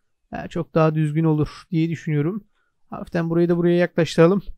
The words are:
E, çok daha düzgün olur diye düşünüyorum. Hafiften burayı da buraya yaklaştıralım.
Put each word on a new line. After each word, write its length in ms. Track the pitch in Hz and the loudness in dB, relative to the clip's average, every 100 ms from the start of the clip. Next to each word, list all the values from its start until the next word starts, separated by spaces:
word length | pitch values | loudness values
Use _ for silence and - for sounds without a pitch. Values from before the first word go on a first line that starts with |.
| _ _ _ | _ _ _
E, 160 | - 185 | -14 -10
çok 260 | 175 160 | -10 -4
daha 200 | 165 160 | 0 0
düzgün 300 | 156 151 151 | 0 -2 0
olur 240 | 160 151 147 - - | 0 0 -2 -8 -6
diye 180 | 165 165 | -2 -2
düşünüyorum. 560 | 165 - 151 147 214 - _ _ _ - | -4 -4 -2 -2 -4 -12 _ _ _ -16
Hafiften 400 | - - 175 165 | -14 -8 -4 -2
burayı 180 | 165 175 | 0 2
da 80 | 175 | 2
buraya 200 | 175 175 | 2 2
yaklaştıralım. 680 | 175 - 156 - 165 196 - | 0 0 0 4 4 4 -4